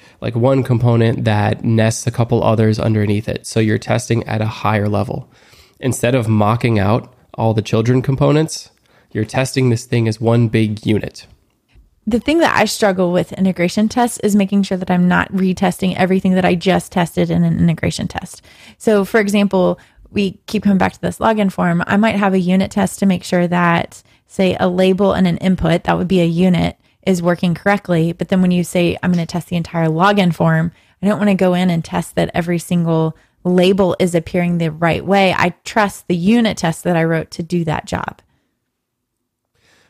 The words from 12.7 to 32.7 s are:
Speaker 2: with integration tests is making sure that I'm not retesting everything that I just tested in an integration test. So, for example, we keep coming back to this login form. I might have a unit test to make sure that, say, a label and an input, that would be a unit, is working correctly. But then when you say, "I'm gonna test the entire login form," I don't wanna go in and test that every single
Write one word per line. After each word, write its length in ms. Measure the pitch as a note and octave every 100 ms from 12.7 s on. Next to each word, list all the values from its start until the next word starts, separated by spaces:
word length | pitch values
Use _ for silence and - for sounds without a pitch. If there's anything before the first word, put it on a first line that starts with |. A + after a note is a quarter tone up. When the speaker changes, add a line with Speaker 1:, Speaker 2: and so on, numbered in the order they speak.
| - G#3 F#3+ F3+
Speaker 2:
with 220 | F3 D#3+
integration 560 | - F#3+ F3+ F3 G#3+ G#3+
tests 300 | - A#3+ -
is 160 | G#3+ G3+
making 280 | G3 G3+
sure 140 | G3 F#3
that 140 | F#3
I'm 160 | F3+ F3+
not 240 | F3 -
retesting 640 | F#3+ F#3 F#3 F#3+ - F#3 -
everything 380 | F#3 F#3+ F#3+ F#3
that 100 | F3+
I 80 |
just 380 | F3 F#3+ F3 -
tested 400 | - E3+ - E3+
in 120 | E3+
an 140 | E3+ E3
integration 500 | E3+ E3 F3 - F#3
test. 360 | - F#3 - - - - -
So, 280 | - G#3 F#3+
for 140 | A3+
example, 600 | G3+ G#3 G3+ F#3+ F3+ F3 - _ -
we 280 | - G3 - -
keep 180 | G#3+
coming 140 | G3+ F#3+
back 160 | F#3
to 80 | -
this 160 | F3 F3
login 340 | A3 G#3+ G3
form. 320 | - F3+ E3+ -
I 100 | G3+
might 180 | A3 G3
have 180 | G3+
a 60 | F#3+
unit 300 | F3 F#3 F#3+
test 300 | - F#3+ -
to 80 | G3
make 160 | F3+
sure 240 | - F3+ F3
that, 560 | F3 F3 E3+ - - _ _ _
say, 280 | - F#3 -
a 100 | F3+
label 440 | F3+ F#3+ F#3 G3
and 140 | F#3 F#3
an 100 | E3+
input, 480 | F#3+ F#3 E3+ E3+ -
that 120 | E3+
would 100 | F3+
be 140 | F#3
a 40 | E3+
unit, 520 | E3+ F#3 F3 E3+ - _ _ -
is 160 | F#3
working 320 | E3+ E3+ F3+ E3
correctly. 580 | G3+ G3+ - E3+ E3
But 160 | E3+ F3+
then 120 | F#3+
when 100 | F3+
you 120 | F3+
say, 340 | E3+ F3+ F3 -
"I'm 100 | -
gonna 140 | F3 E3
test 220 | F3 -
the 80 | E3+
entire 320 | E3 E3+ D#3+
login 460 | D#3+ F#3+ G#3 F3+
form," 380 | D#3+ E3 D#3+ E3 - _ _
I 60 | F#3+
don't 120 | G#3
wanna 160 | G#3 G3+
go 200 | F#3 F3+
in 160 | F#3
and 120 | E3
test 320 | - F3+ E3 -
that 160 | E3+ -
every 240 | E3+ F3
single 580 | -